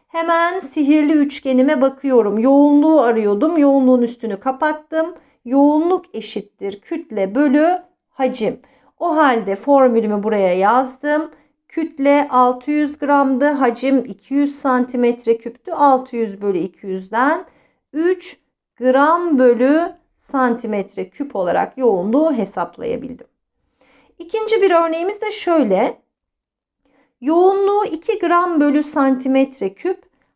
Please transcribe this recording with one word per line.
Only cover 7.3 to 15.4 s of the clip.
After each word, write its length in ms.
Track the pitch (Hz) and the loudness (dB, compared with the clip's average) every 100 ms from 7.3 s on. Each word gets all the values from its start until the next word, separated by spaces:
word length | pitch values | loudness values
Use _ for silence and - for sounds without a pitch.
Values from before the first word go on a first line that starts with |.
bölü 480 | 233 294 294 320 359 - _ _ | 0 2 4 2 0 -6 _ _
hacim. 520 | - 262 - 202 - _ _ _ _ | -4 -4 -2 -6 -6 _ _ _ _
O 180 | 349 311 | -2 2
halde 400 | 285 233 196 196 | 2 2 -4 -4
formülümü 680 | 285 277 262 226 214 208 | 2 4 4 2 0 -2
buraya 320 | 214 214 185 | -2 0 0
yazdım. 760 | 180 202 247 262 - 294 302 320 - _ _ _ | 2 2 2 -2 -6 -4 -4 -4 -14 _ _ _
Kütle 600 | 330 320 - 277 285 285 | -8 -8 -2 2 2 2
altı 400 | 254 247 254 285 | 2 2 0 -4
yüz 280 | 294 285 294 | -2 -4 -4
gramdı, 460 | 285 285 269 262 | 0 0 2 0
hacim 600 | 285 277 240 226 269 269 | 0 0 -2 0 0 0
iki 300 | - 196 _ | -2 -12 _
yüz 200 | 277 285 | -2 -2
santimetre 840 | - 277 254 247 247 240 240 - | -2 -2 -2 -2 0 -2 0 -2
küptü. 340 | 226 | -2